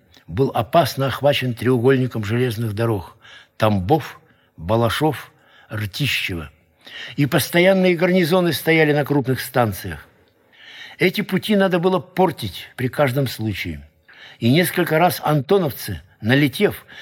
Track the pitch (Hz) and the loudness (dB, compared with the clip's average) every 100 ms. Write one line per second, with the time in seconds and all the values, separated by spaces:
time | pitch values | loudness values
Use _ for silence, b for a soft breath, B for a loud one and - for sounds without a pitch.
0 | _ b - 85 135 123 - 170 139 131 | _ b -10 -2 -2 0 0 2 2 -2
1 | 135 - 139 135 127 110 117 127 127 131 | -4 0 0 0 -4 -2 0 2 4 2
2 | 123 117 101 120 127 107 117 101 117 101 | 0 -4 -4 -2 -2 -2 -6 -2 -2 -2
3 | - - B B B - 110 101 92 156 | -6 -20 B B B -2 0 2 2 0
4 | - - _ b b - 82 113 117 - | 0 -16 _ b b -12 -2 0 0 0
5 | 156 117 - _ b b b 107 104 - | -2 -2 -14 _ b b b -8 -8 -4
6 | 139 - - 85 76 _ _ _ B B | -2 -2 -4 -8 -10 _ _ _ B B
7 | B - 143 156 - 175 185 190 185 165 | B -2 0 0 2 4 4 4 4 2
8 | 175 185 156 185 175 135 160 165 151 147 | 2 2 4 2 2 0 2 4 4 2
9 | 143 143 123 127 - 131 110 - 92 76 | 2 0 0 -4 -2 0 0 -2 -10 -12
10 | - _ _ _ _ B B B B B | -16 _ _ _ _ B B B B B
11 | 185 208 - 185 - 202 190 180 185 185 | -2 0 -2 -4 0 2 4 2 2 0
12 | - - 185 - 104 - - - 123 - | -2 0 0 0 -10 -10 -16 -6 -6 0
13 | 139 139 131 - 110 95 90 73 73 _ | 0 0 -4 -4 -6 -6 -8 -10 -14 _
14 | _ B B B 117 156 175 175 156 156 | _ B B B 2 2 2 0 0 2
15 | 175 - 151 151 - 196 151 - - 82 | 2 2 0 0 2 2 2 -4 -10 -10
16 | - _ 107 139 147 - 190 - - B | -12 _ 0 2 2 2 -2 -2 -16 B